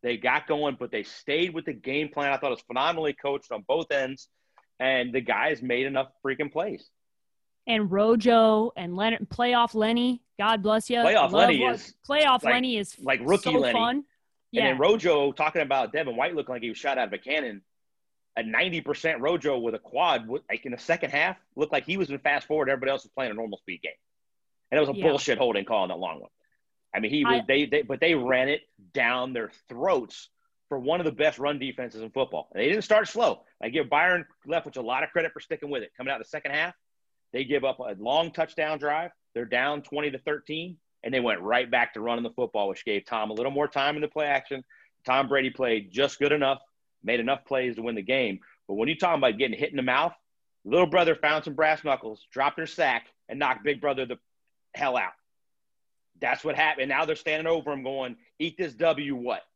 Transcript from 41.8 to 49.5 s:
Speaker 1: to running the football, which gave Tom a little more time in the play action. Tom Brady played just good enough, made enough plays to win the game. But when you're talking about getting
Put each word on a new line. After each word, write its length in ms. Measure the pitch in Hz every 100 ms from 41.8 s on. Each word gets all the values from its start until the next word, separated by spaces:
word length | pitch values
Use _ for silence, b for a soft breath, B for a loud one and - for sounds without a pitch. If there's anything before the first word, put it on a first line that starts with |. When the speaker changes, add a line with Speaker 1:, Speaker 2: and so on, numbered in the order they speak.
| 120
Speaker 1:
to 60 | 113
running 240 | 113 117
the 60 | 117
football, 380 | - 123 107 101
which 160 | 95
gave 200 | - 104
Tom 260 | - 117 107
a 40 |
little 180 | 107 127
more 160 | 135 147
time 260 | 143 139
in 80 | 151
the 60 | 147
play 180 | - 147
action. 380 | 139 - 135 131 b b _ -
Tom 220 | 131 135
Brady 220 | 139 131
played 420 | 127 127 113 98
just 260 | 95 139 -
good 140 | 143
enough, 260 | 151 135 131 _ _ _ _
made 160 | 104 117
enough 240 | 117 135
plays 320 | - 135 127 113
to 60 |
win 120 | 113
the 80 | 113
game. 380 | 98 135 120 98 b b _
But 80 |
when 140 | 98 117
you're 80 | 160
talking 220 | 185 160
about 200 | 131 104
getting 180 | 131